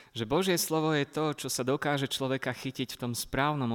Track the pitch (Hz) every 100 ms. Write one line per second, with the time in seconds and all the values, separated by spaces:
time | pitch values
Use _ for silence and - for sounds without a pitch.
0 | - 113 110 156 190 170 - 160 156 151
1 | 135 151 156 143 131 - 127 143 151 143
2 | 135 - 135 131 131 120 135 - 127 -
3 | 123 117 - 131 147 147 120